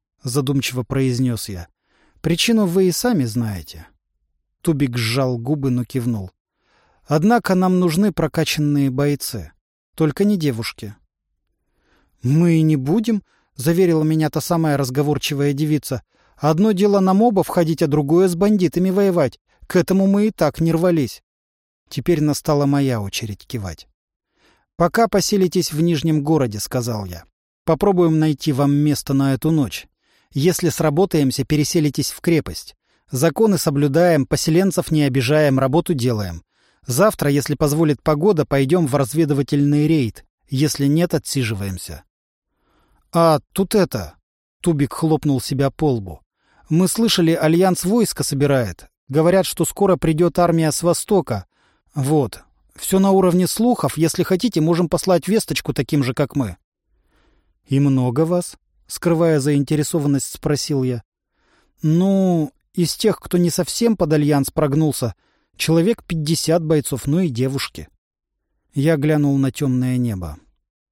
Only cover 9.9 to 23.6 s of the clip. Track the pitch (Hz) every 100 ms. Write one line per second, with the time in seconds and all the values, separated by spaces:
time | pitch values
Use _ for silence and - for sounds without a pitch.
9.9 | - 156 - 202 202 151 113 117 - 107
10.9 | 104 _ _ _ _ _ _ _ _ _
11.9 | _ _ _ 120 151 175 165 156 151 131
12.9 | 202 226 214 - _ _ - 127 170 185
13.9 | 160 156 156 156 160 - 170 160 139 131
14.9 | 127 147 139 - 143 143 139 156 151 -
15.9 | 123 _ _ _ _ 147 160 214 190 202
16.9 | 202 190 190 240 196 160 - 160 165 160
17.9 | 147 139 165 190 170 202 214 175 175 185
18.9 | 185 202 175 135 - _ _ - 185 175
19.9 | 190 190 196 214 - 151 - 165 160 180
20.9 | 170 127 - _ _ _ _ _ _ _
21.9 | - 131 165 151 139 - 147 143 143 139
22.9 | 120 98 - 113 101 - 120